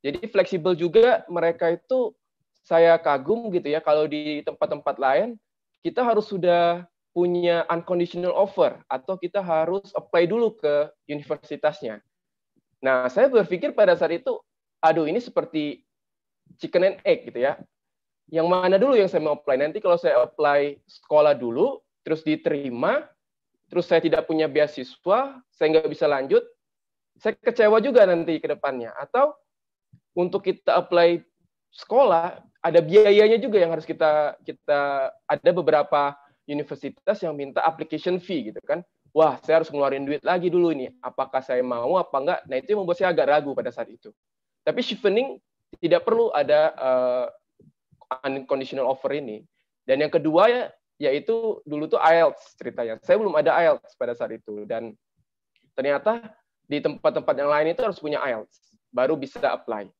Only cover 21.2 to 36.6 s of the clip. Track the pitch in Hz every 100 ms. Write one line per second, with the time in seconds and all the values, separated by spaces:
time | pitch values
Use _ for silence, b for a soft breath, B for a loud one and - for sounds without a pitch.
21.2 | 147 135 120 117 240 269 _ _ - 156
22.2 | 156 151 - 147 139 120 160 269 311 _
23.2 | _ _ _ _ _ 175 170 165 160 160
24.2 | 156 156 156 139 147 - 123 - 175 220
25.2 | 277 262 _ _ - 160 156 - 151 139
26.2 | 135 220 - _ _ _ _ _ _ _
27.2 | 214 214 - 226 214 220 214 240 196 170
28.2 | 165 156 156 147 139 131 117 - 143 240
29.2 | 294 294 _ _ _ _ _ _ _ -
30.2 | 175 175 185 - - 180 175 175 170 170
31.2 | _ _ _ _ _ - - 233 254 170
32.2 | 175 - _ _ 170 165 156 202 208 202
33.2 | 214 226 240 208 170 160 156 165 156 151
34.2 | 147 - - 147 - 143 143 139 131 -
35.2 | - 147 170 180 147 151 143 147 143 143
36.2 | b b - 147